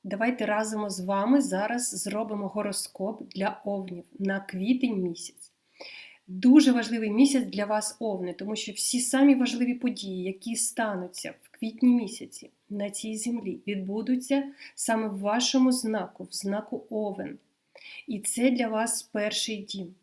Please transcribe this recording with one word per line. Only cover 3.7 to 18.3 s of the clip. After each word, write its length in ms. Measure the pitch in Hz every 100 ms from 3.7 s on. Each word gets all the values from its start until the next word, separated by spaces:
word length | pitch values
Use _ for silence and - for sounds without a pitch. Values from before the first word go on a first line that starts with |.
| 202 185 175 - -
на 220 | 196 190
квітень 600 | 196 185 202 254 247 202
місяць. 500 | 180 170 - _ - _ _ _ - - - - -
Дуже 460 | 185 247 294 269
важливий 380 | 247 220 233 214
місяць 340 | 214 277 269
для 200 | 196 196
вас, 320 | 208 214 - -
овни, 320 | 226 185 180
тому 240 | 175 196 214
що 160 | -
всі 280 | 196 - 247
самі 340 | - 262 285
важливі 400 | 254 240 233 247
події, 480 | 247 247 - 196 185
які 340 | 185 190 226 233
стануться 760 | - - 220 190 180 - - -
в 60 | - -
квітні 300 | 220 220 247
місяці 600 | 240 196 - - - - _ _
на 200 | 208 202
цій 260 | - 220 220
землі, 440 | 240 233 196 - -
відбудуться 760 | 196 185 214 233 254 - 277 277 - -
саме 340 | - - 220 220
в 100 | 196
вашому 540 | 202 233 240 262 254
знаку, 520 | 247 220 214 180 -
в 100 | 185
знаку 500 | - 196 202 214 226 -
Овен. 480 | 214 214 190 - - _ _ _ - - - -
І 120 | 208
це 320 | -